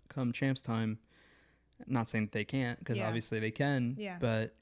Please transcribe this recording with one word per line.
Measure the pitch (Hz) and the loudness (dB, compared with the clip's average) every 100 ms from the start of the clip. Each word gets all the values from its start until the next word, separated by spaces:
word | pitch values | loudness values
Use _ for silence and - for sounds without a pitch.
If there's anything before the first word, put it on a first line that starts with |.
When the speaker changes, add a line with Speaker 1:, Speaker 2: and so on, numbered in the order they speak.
| - | -10
Speaker 1:
come | - 120 | 0 0
champs | 117 135 131 | 2 2 2
time. | - 113 113 110 _ _ - - _ _ _ - - | 0 0 2 -2 _ _ -20 -20 _ _ _ -16 -2
Not | 127 113 | 0 0
saying | 113 107 | 0 0
that | |
they | 107 104 | -2 -2
can't, | 135 123 120 - | 0 0 -2 -2
'cause | 117 | -2
Speaker 2:
Yeah. | 110 | 0
Speaker 1:
obviously | 113 - 110 | -2 -2 -2
they | 110 | 0
can, | - 143 139 120 135 | 2 2 2 0 -2
Speaker 2:
Yeah. | 208 87 | -6 -2
Speaker 1:
but | 123 110 110 - | 0 2 0 -6